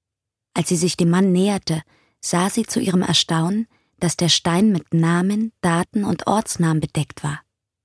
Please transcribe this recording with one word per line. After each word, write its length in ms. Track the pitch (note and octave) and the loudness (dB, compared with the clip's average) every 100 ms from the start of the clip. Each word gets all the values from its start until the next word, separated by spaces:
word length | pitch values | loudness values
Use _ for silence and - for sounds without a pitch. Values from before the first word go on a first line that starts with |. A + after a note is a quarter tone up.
| _ _ _ _ _ | _ _ _ _ _
Als 140 | - - | -6 -2
sie 80 | F3+ | 0
sich 200 | F3 - | 0 0
dem 140 | E3+ | 2
Mann 220 | F3 G3 | 4 4
näherte, 500 | F3+ G3 G3 - D#3 - _ _ _ | 4 2 0 -2 -4 -6 _ _ _
sah 300 | - F3 F#3+ | -4 -2 0
sie 140 | - | -2
zu 140 | A3 A#3 | -2 -2
ihrem 240 | A#3+ F3+ | 0 0
Erstaunen, 680 | F3+ E3 - D#3+ E3 G#3 A3+ _ _ _ | 2 0 0 0 0 -2 -4 _ _ _
dass 180 | F3 - | -2 0
der 120 | E3+ | 0
Stein 440 | - F3+ E3+ A3 | 0 0 2 4
mit 200 | F#3+ - | 2 0
Namen, 600 | E3 E3 E3+ F#3 G#3 A3+ - | 0 2 2 0 -2 -4 -4
Daten 420 | F3+ E3 F3+ A3 | 0 0 -2 -4
und 220 | G3+ F3 - | -2 -2 0
Ortsnamen 540 | G3+ - - E3 D#3+ | -2 -2 -2 0 0
bedeckt 440 | D3+ - D3 - | -2 -4 -6 -6
war. 180 | D3 D3 - _ _ _ | -8 -10 -14 _ _ _